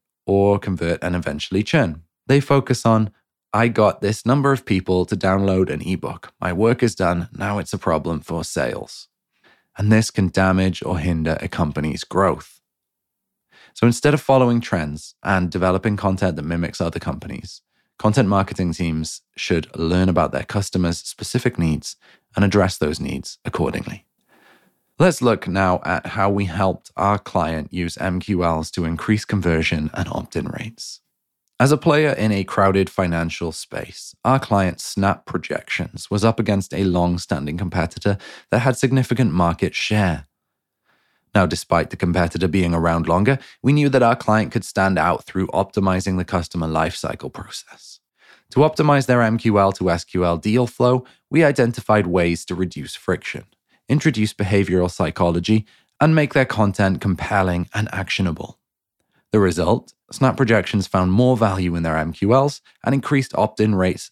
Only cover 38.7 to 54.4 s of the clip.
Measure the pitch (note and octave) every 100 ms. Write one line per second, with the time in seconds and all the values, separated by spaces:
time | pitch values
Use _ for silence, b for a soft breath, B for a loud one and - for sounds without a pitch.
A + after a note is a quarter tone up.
38.7 | - C3 C3 B2+ A#2+ A2+ E2 E2+ E2 E2+
39.7 | - - G#2+ F#2 D2+ D2 _ _ _ _
40.7 | _ _ _ _ _ _ G#2 F2 - -
41.7 | E2+ D#2 - F2 F2 E2 E2 F2+ F#2+ F2
42.7 | E2 E2 E2 D#2+ F2 G#2+ C3+ B B B2+
43.7 | D3 C#3+ C3 A#2 A#2 - A2 G2+ F#2 -
44.7 | G2+ F#2+ F2+ E2+ E2 - F#2+ F#2 F2 G2+
45.7 | - F#2+ F#2 F#2 F#2 F2 F2+ E2 F2+ D#2+
46.7 | D#2+ D#2+ - - - C#2+ - - - -
47.7 | - - - _ _ b b b C3 D3+
48.7 | D#3 D3+ C#3+ B2+ B2 A2+ A2+ A2+ G#2 G2
49.7 | - F2+ E2+ - F#2 F2 E2 G#2+ A#2+ B2
50.7 | - B2 B2+ - b b D#3+ D#3 C3+ A#2+
51.7 | A#2 - G#2+ F2 F2+ F2 E2+ - F#2 F2+
52.7 | D2+ - - - F2 - - - _ _
53.7 | _ - C#3+ D#3 A2+ G#2+ -